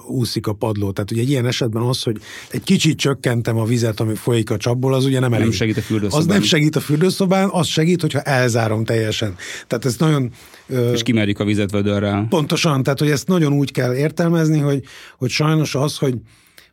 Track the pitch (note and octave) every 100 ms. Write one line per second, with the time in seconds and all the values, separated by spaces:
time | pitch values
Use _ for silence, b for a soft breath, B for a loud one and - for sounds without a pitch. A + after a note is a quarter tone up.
0 | - C3 A2+ A2+ A2 G#2 A2+ G#2 G2 G2
1 | G2+ A2+ B2+ C#3 A#2+ A#2+ B2 A2+ B2 C3
2 | B2 G#2+ B B B B2 - F#3+ D#3+ D#3
3 | C#3 C#3 C3+ A#2+ A#2 A2+ A2 A#2+ A2+ G#2
4 | A2 G#2 - A#2+ A2 G#2+ A#2+ B2 C3 C3
5 | C3+ C3 B2+ A2 A2+ G2+ A2+ A2 - A2
6 | G2+ D3+ E3 G3+ - D#3+ D3+ D3 - D3+
7 | F#3 F#3 F#3+ F#3+ G3 F3 C#3 - D#3+ F3
8 | D#3 D3 D3 C3 B2+ A#2 A2 A2 A2+ A2+
9 | G#2+ - A2 F2+ B B B A#2+ C3 G#2+
10 | D#3 D3 B2 B B B B B2+ A#2+ A#2
11 | A#2 A2+ G2+ G2+ G#2 G#2 G2+ G2+ G2+ G2+
12 | G#2 G2+ A2 E3+ D3 D#3+ E3+ C3+ C#3 C3+
13 | D3+ D#3 - F3+ D3 C#3+ C#3 - B2 B2+
14 | D3+ D3+ E3+ E3+ D#3 D#3 C#3+ C#3 B B
15 | B B B2 - D3+ D#3 C#3+ C3+ D3 -
16 | C#3+ A#2 B B B B B